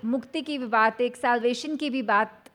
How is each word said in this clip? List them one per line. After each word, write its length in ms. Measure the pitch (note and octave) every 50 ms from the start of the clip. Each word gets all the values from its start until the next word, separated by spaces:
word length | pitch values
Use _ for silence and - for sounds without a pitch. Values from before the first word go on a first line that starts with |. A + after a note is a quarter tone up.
| -
मुक्ति 360 | A3+ B3 C4 A3+ - - D#4+
की 160 | - D#4 D4 C4+
भी 80 | B3+
बात, 360 | A3 A3+ A3 A3 A3+ A3+ -
एक 140 | B3 B3 B3
salvation 600 | - - B3 A#3+ A#3+ A3+ A#3+ B3 A#3+ - D4+ D#4
की 140 | C4 D4+ C#4+
भी 120 | A#3 C4+
बात 480 | A3+ G#3 G#3 G3+ A3 G#3+ - - - - _